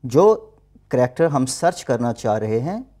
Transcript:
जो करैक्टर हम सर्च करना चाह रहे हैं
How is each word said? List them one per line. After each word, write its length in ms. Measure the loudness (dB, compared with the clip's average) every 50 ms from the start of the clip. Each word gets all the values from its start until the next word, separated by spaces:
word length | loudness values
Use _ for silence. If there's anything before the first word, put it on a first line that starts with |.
| -10
जो 200 | 2 2 4 6 6 4 2 -2 -18 _ _ _ _ _ -20 _ _
करैक्टर 360 | 0 0 0 0 0 0 0 0
हम 140 | 2 0 -2
सर्च 360 | -2 -4 -2 -2 -2 -2 -2 -4
करना 280 | -4 -4 -2 -2 -4 -4
चाह 240 | -4 -2 -2 -2
रहे 220 | -2 -2 -2 -2 -2
हैं 240 | -2 -4 -8 -10 -12 _ _ _